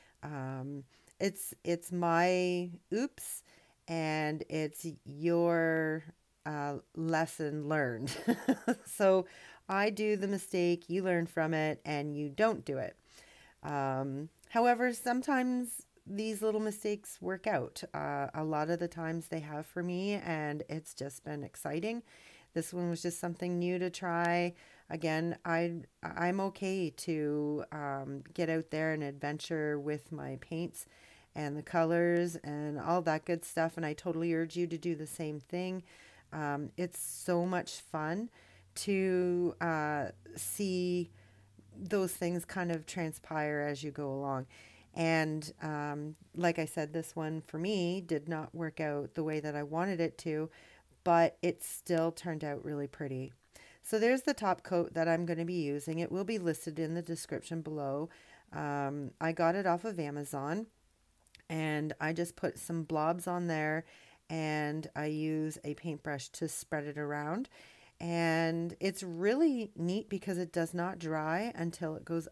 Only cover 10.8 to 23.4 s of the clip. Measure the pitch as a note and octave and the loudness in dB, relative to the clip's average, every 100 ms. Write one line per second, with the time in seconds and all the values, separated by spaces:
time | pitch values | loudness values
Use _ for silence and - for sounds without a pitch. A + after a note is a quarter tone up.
10.8 | - F3 F#3 F3 E3+ - D#3+ D#3+ D#3 D3+ | 2 0 4 4 2 2 2 4 2 0
11.8 | - D3 D3+ D3 D3 C#3 A3 G#3+ - C3+ | -2 -2 -2 -2 -4 4 4 4 -2 -4
12.8 | F#2 - _ - - - - _ D3 D3 | -4 -8 _ -20 -20 -20 -20 _ -4 0
13.8 | C3+ C3 C3+ C3+ D#3 - - A#3 A#3+ A#3+ | 0 0 -2 -4 -8 -12 -2 4 6 6
14.8 | B3 A#3+ B3 B3 C4 C4+ B3+ B3 A#3+ - | 2 0 0 0 2 2 4 0 -2 -6
15.8 | - _ - G3+ A3 G#3 A3 G#3+ G#3+ G#3 | -8 _ -8 -4 -2 0 2 2 0 -2
16.8 | G#3+ G#3 - - F3+ F#3 G#3+ F3 - - | -2 -2 -6 -8 -4 -2 0 0 0 -6
17.8 | - D3 D3 C#3+ C#3 - D#3 D3+ D#3 E3+ | -8 -4 -2 -2 -2 -2 -2 0 0 0
18.8 | F3 E3+ D#3+ E3 D#3+ D#3+ D3+ D3+ D#3+ - | -2 -4 -4 -4 -4 -6 -6 -8 -6 -4
19.8 | F3 F3+ G3 G3+ - D#3+ D3+ D3+ - D#3 | -2 0 0 0 -2 -2 -2 -2 -4 -6
20.8 | D#3+ - C#3 C3+ - D3 C#3+ - D3 D3+ | -8 -8 -8 -8 -8 -6 -8 -8 -4 -2
21.8 | G#3 A#3 - - - - - E3 E3 F3+ | -2 -4 -8 -18 -20 -20 -6 -4 -4 -2
22.8 | F3 E3 F3 E3+ F3 E3+ | -2 0 -2 -2 -4 -4